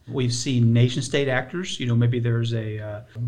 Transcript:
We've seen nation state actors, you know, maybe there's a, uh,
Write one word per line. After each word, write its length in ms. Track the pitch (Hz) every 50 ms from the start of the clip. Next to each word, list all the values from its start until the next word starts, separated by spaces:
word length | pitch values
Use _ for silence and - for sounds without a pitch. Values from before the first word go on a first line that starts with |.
| _ -
We've 240 | - 139 127 120 120
seen 400 | - - 147 131 120 117 117 117
nation 300 | 120 120 123 123 139 127
state 260 | - - 143 143 135
actors, 500 | 127 127 131 - - 175 185 - - -
you 80 | 135
know, 80 | 123 120
maybe 240 | 117 120 117 120 120
there's 360 | 117 120 117 117 117 117 117
a, 240 | 113 107 110 107 107
uh, 200 | 107 107 104 104 - - - 117 120